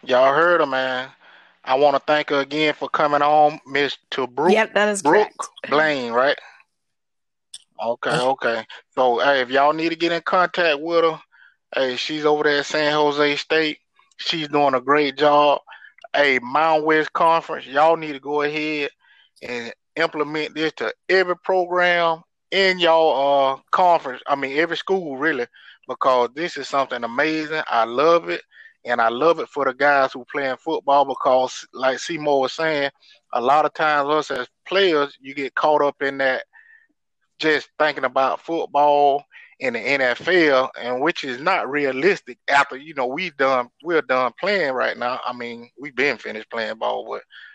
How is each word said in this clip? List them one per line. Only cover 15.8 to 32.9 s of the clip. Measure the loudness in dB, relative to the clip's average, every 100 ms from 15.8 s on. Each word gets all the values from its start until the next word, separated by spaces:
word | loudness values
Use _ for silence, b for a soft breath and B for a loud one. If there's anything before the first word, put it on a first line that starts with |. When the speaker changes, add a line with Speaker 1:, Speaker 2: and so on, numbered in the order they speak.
| B B -6
Speaker 1:
Hey, | 0 2 2
Mountain | 0 0 2 2 2
West | 2 0
Conference, | 0 2 2 0 -12 -4
y'all | 2 4 2
need | -2
to | -10
go | -4 -2
ahead | -2 -4 -4 -4 -6 _ b b b b
and | -12 -10 -12 -16 _ -4
implement | -2 -2 -6 -4 -6
this | -4 -6
to | -4 -8 -8 _
every | 0 2 -4
program | -2 -2 0 0 2 2 0 -2 _ _ _
in | 0 2 2
y'all, | 4 6 4 2 2 4 2
uh, | -2 _
conference. | 2 4 4 0 -12 -4
I | -4
mean, | -2 -2
every | -2 -4
school, | -2 -4 -4 -4
really, | -2 -2 -6 B B B -14
because | -2 2 2 0 -4
this | -8 -8
is | -4
something | -2 -2 -4 -6
amazing. | -2 -2 -2 -4 -6 -2
I | -2 0
love | 2 2 2 0
it. | -10 -10 B B B -6
And | 0
I | 0
love | 2 2 2
it | -2
for | -4
the | -4
guys | 0 2 2 0
who | -4 -10
playing | -6 -6 -6
football | -6 -6 2 2 2
because, | 0 2 2 2 -6 -16
like | -4 -4 -2
Seymour | -6 -6 0 0
was | 0
saying, | -4 -4 -2 -4